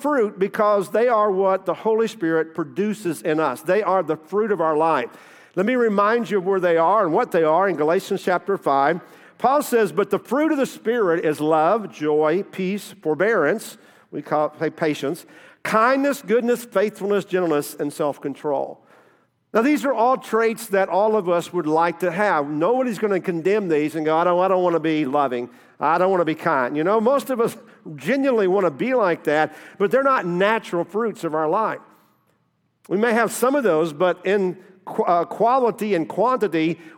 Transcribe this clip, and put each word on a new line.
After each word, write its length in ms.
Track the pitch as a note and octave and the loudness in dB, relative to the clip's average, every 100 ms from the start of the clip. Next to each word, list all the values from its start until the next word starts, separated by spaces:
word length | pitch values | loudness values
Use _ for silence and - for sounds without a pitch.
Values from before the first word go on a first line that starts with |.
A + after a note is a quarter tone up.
fruit 380 | C#4+ C#4 G#3 F#3 | -2 0 0 -2
because 520 | F#3 - G#3 G3+ F3+ | -4 0 2 2 0
they 180 | G#3+ B3 | 0 2
are 200 | G#3+ G#3 | 2 2
what 360 | F#3+ G3 F#3+ F3 | 2 2 0 -2
the 80 | |
Holy 340 | E3 A3 A3 A3 | -2 0 0 0
Spirit 480 | - E3 D#3+ D#3+ - | -2 -2 0 -2 -6
produces 680 | D3 B2+ G#3+ G3 F3 C#3+ | -6 -4 -4 -4 -6 -4
in 200 | F3 D#3 | -2 0
us. 200 | D3+ B2 | 0 -2
They 220 | F3 F#3 | -2 0
are 180 | F3+ F#3+ | 2 0
the 140 | D#3 D3+ | 0 -6
fruit 380 | - G3+ A3 | -4 -2 0
of 80 | F3+ | 0
our 160 | D#3+ D3+ | 0 2
life. 320 | D#3+ C#3+ A#2 - - - - F3 | 2 2 -2 -10 -20 -20 -8 -2
Let 100 | G#3 | 0
me 100 | B3+ | 2
remind 560 | A#3 G3+ G3+ A#3 E3+ | 2 2 2 2 0
you 60 | G3+ | -2
of 80 | F3+ | 0
where 160 | F#3+ | 0
they 160 | F3 E3 | 2 4
are 260 | E3 G#3+ | 4 2
and 100 | F3 | 2
what 180 | D#3+ D#3 | 0 0
they 120 | E3+ | 2
are 240 | D#3 E3 G3 | 2 2 2
in 80 | D3+ | 0
Galatians 480 | D3+ F#3 - G3 | 0 0 -2 -4
chapter 340 | G3 F3 - G3 | 0 -2 -2 -2
five. 440 | D3+ C3+ C#3+ F3 - - - - | 0 2 2 0 -6 -20 -20 -2
Paul 240 | A#3+ D4 | 2 2
says, 300 | - A#3 G3 | 2 2 2
"But 180 | D#3+ G3 | 0 -2
the 100 | G3 | -2
fruit 340 | - C4+ D#4 | -2 0 2
of 40 | C#4+ | 0
the 80 | B3+ | -2
Spirit 580 | - - A#3+ F#3 E3 D#3+ | -4 -4 0 0 0 0
is 160 | D3 | 0
love, 500 | D3+ D#3+ D#3+ A3 F#3+ | 2 2 2 0 -4
joy, 500 | - D3+ D3+ D#3 F3+ G3 | -6 0 2 2 0 -4
peace, 440 | - F#3 G3+ - - | -6 -4 -6 -10 -8
forbearance," 760 | D#3 D#3 G#3 G#3+ D3 A3 - - - - _ | -4 0 0 2 0 -2 -6 -18 -20 -20 _
we 100 | D3 | -14
call 260 | - D3+ D3+ | -4 -2 -2
it, 120 | - | -4
say, 100 | D#3 | -6
patience, 560 | - D#3+ D3 C#3 E3+ - - - _ | -2 -4 -2 -6 -8 -12 -20 -20 _
"kindness, 600 | - A3 A#3+ C4+ C#4 - | -2 2 2 2 0 -2
goodness, 420 | F3+ A#3 A#3+ A#3+ | -2 0 0 -2
faithfulness, 600 | A#3+ F#3+ G#3+ G#3+ G3 G3+ - | -2 -2 -2 -2 -2 -2 -2
gentleness, 500 | F#3 E3+ D3 D3 - | -2 0 0 -2 -6
and 160 | D3 | -8
self-control." 960 | - D3 C3 C#3+ B2+ D3+ C#3 C#3 D3+ _ - _ _ _ _ _ | -4 -6 -4 -8 -8 -4 -4 -6 -12 _ -20 _ _ _ _ _
Now, 120 | G#3+ | 0
these 200 | C4 D4 | 2 2
are 100 | C4 | 0
all 220 | A3 B3 C4 | 2 2 0
traits 520 | - A3 A3+ A3 - | -2 0 0 -2 -2
that 220 | G3 F#3+ | 0 2
all 260 | F3+ A3 A3 | 2 2 0
of 120 | F3+ | 0
us 240 | F3 D3+ | -2 -2
would 140 | F3 D3+ | -4 0
like 360 | D#3+ E3+ E3+ | 2 0 0
to 100 | F3+ | -2
have. 360 | E3+ G#3 D#3+ C#3+ | 0 0 0 -2
Nobody's 520 | D3+ F3 B3+ B3+ F3+ | 0 0 0 -2 -2
gonna 200 | G#3+ F#3 | -2 -2
condemn 480 | F#3+ E3+ F3 G#3+ F#3 | -2 -2 0 0 0
these 280 | D3 D3+ D#3+ | 0 0 -2
and 100 | D#3 | 0
go, 100 | D#3+ | 2
"I 80 | |
don't, 160 | F3+ F3 | 2 2
I 80 | F#3+ | 2
don't 140 | F#3 | 2
wanna 180 | F3+ E3 | 2 0
be 260 | D#3+ D#3 C3+ | 0 -2 0
loving. 440 | D3 C#3 B2 B2 - - - | 0 0 -2 -6 -12 -20 -4
I 180 | C#3+ E3+ | 0 2
don't 140 | F#3 | 2
wanna 120 | F#3 | 2
be 120 | D#3+ D#3 | 0 -2
kind." 420 | E3+ C#3 B2 D3 | 0 0 0 0
You 60 | |
know, 180 | E3+ A3 | 0 2
most 300 | A3 C#4 - | 2 0 0
of 100 | A#3+ | -2
us 160 | A3+ - - - F#3 D3 | -2 -4 -16 -20 -18 -8
genuinely 520 | C#3+ C4+ C4+ A3+ F#3 | -2 0 2 2 2
wanna 220 | G3+ F3 | 2 0
be 240 | C3+ A#3 | -2 -2
like 300 | B3+ F#3+ D#3+ | 0 0 0
that, 320 | D#3 D3+ D#3 - - - | 0 0 0 -4 -16 -4
but 100 | G3+ | 0
they're 140 | B3+ | 2
not 240 | C#4 C4 F3+ | 2 0 0
natural 560 | F3 G3+ A3 - F3 | 0 2 0 -2 -6
fruits 400 | - G#3 A3+ C3 | -4 -4 -4 -4
of 100 | D#3+ | -4
our 160 | D#3 D#3 | -2 0
life. 300 | G3+ G#3 C3 - _ _ _ _ _ _ _ _ _ - | 0 -2 -6 -14 _ _ _ _ _ _ _ _ _ -6
We 100 | G3 | -2
may 160 | A#3+ | 2
have 180 | A3+ G#3+ | 2 0
some 240 | - B3 C#4+ | 0 0 2
of 80 | |
those, 280 | G#3+ D#3 E3 | 2 2 0
but 320 | D3 F3+ E3+ | 0 -2 0
in 320 | F#3 G3+ F#3 - - - - | -2 0 0 -4 -14 -20 -8
qu-, 180 | - | -2
uh, 220 | F3+ F3 D#3+ | 0 0 0
quality 720 | - A3+ C4 A#3 E3 G#3 F3 | 0 2 2 0 -2 -2 -2
and 120 | - | -2
quantity, 720 | F3+ A#3 B3+ G3 E3 D#3+ D#3+ - | 0 0 0 0 0 -2 -4 -12